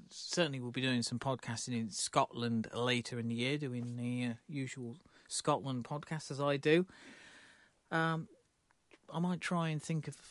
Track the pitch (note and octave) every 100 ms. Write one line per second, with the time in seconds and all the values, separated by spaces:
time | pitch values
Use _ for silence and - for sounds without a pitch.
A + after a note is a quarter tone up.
0 | - - - - D#3+ C3+ B2 A#2+ C3 B2
1 | A#2 A#2+ C#3 B2+ - A#2 - A#2+ F#3 -
2 | - D3+ C3+ - A#2 A2+ A2 A#2+ B2 B2
3 | - B2 A2+ A#2 B2 D3 C#3+ B2 A#2+ A#2+
4 | A#2+ B2 B2 A2+ - D3 C3 - A#2+ A#2
5 | - - - - - C#3 C3+ B2+ A#2 D3
6 | - D#3 - C3+ C#3+ C#3+ D3+ E3 F#3 -
7 | - - - - - - - _ - E3
8 | E3 D#3+ E3 - _ _ _ _ _ -
9 | - D#3 F3 F3 - F3+ E3 D#3 - D#3+
10 | D3 C#3+ -